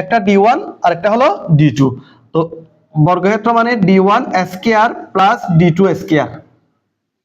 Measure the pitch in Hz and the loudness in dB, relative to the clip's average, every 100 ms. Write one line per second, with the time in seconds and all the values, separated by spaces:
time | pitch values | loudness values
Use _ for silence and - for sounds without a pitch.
0 | 185 233 196 196 214 285 - - 175 165 | 0 -2 2 2 2 0 -4 -4 -2 0
1 | 202 233 285 - - 147 151 110 135 123 | 0 2 0 0 0 2 2 2 -2 -2
2 | - _ _ 165 165 - - _ _ 156 | -14 _ _ -6 -6 -10 -20 _ _ 0
3 | 160 180 185 214 226 233 233 233 180 190 | 2 2 0 0 0 0 0 0 2 4
4 | 190 226 - 185 185 - 226 220 220 - | 4 0 -2 -4 -4 -6 -2 0 0 -2
5 | - 190 196 240 - 165 175 170 190 - | -8 0 0 0 0 2 2 2 0 0
6 | - 156 120 - - _ _ _ _ _ | -2 -2 -2 -8 -20 _ _ _ _ _
7 | _ _ | _ _